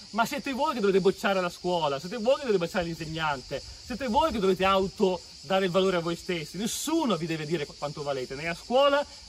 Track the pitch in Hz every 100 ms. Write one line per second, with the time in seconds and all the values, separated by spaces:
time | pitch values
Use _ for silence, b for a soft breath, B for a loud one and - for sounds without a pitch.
0 | B 208 226 277 277 254 302 233 196 190
1 | 185 180 208 190 175 - 180 175 147 135
2 | 175 240 226 285 262 190 170 202 170 165
3 | 160 160 156 135 - 135 - B - 240
4 | 262 262 320 226 190 185 190 196 190 -
5 | 190 180 B B 143 190 190 185 190 180
6 | 165 170 - 170 151 175 226 - 294 330
7 | 269 165 170 156 151 165 143 - 147 151
8 | 143 135 123 135 165 170 - 247 285 285
9 | 285 B